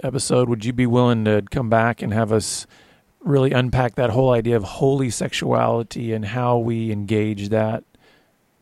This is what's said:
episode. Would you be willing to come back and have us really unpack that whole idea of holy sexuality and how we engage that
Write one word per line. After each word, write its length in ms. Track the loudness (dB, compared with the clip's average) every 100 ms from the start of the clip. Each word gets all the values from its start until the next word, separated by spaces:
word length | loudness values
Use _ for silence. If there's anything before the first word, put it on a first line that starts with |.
episode. 460 | -6 -4 0 0 2
Would 160 | 0 -2
you 80 |
be 120 | 0 2
willing 380 | 4 4 2
to 180 | 2 0 0
come 200 | -4 0
back 320 | 2 2 0
and 100 | -2
have 200 | 0 2
us 340 | 0 0 -8 -12 -20 _ _ _ _
really 320 | 0 2 2
unpack 420 | 2 0 0 -2 0
that 140 | 0
whole 220 | 2 2
idea 260 | 2 2 0
of 80 | -2
holy 440 | -2 0 2 0
sexuality 1040 | -4 -6 -4 0 2 2 0 -4 -8 -6
and 140 | -4 -4
how 320 | -4 0 0
we 340 | 0 -2 -2
engage 560 | -4 -2 0 0 -2 -2
that 360 | 0 0 -4 -10 _ _ _ _ _ _ _